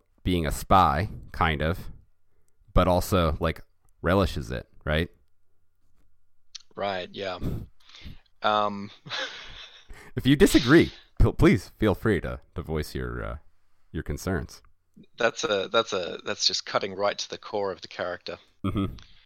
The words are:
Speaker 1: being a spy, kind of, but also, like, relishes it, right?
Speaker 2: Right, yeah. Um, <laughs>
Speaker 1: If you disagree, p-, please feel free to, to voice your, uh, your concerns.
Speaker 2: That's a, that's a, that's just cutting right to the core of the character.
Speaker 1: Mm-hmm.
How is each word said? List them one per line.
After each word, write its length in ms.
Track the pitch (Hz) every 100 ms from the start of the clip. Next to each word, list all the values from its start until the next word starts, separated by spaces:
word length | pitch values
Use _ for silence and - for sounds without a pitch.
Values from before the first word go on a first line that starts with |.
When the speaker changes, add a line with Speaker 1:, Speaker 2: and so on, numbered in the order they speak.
| _ _ -
Speaker 1:
being 200 | 90 76
a 60 |
spy, 560 | - - 95 82 71 104 - -
kind 300 | - 80 73
of, 180 | 78 - - - _ _ _ _ _ _ _
but 140 | - 90
also, 480 | 90 - 95 82 73
like, 220 | 82 - - _ _ _
relishes 500 | 85 95 95 - 58
it, 160 | 62 - -
right? 260 | 76 78 - _ _ _ _ _ _ _ _ - - - - - - - - -
Speaker 2:
Right, 320 | 101 95 87
yeah. 240 | 98 95 90 - - - - - - - - _ -
Um, 500 | 107 107 104 101 101 - -
<laughs> 1120 | - - - - - - - - - - -
Speaker 1:
If 120 | 127
you 80 | 143
disagree, 560 | 196 277 123 160 - - - -
p-, 120 | 104
please 400 | - 170 120 - -
feel 160 | 110 87
free 260 | 110 98
to, 180 | 64 62 - -
to 60 |
voice 320 | 76 78 76
your, 300 | - 62 60
uh, 120 | 53 57 - _ _ _ -
your 120 | 78
concerns. 580 | 73 71 - 92 76 - - _ _ - - -
Speaker 2:
That's 260 | 117 -
a, 260 | 117 101 92
that's 200 | 113 113
a, 280 | 98 85 -
that's 220 | - 104 -
just 220 | 95 -
cutting 260 | 123 104
right 240 | 95 101 -
to 100 | -
the 100 | -
core 320 | - 107 98
of 100 | 87
the 60 | -
character. 500 | - 90 90 - 85 _ _
Speaker 1:
Mm-hmm. 300 | 98 104 98 - - -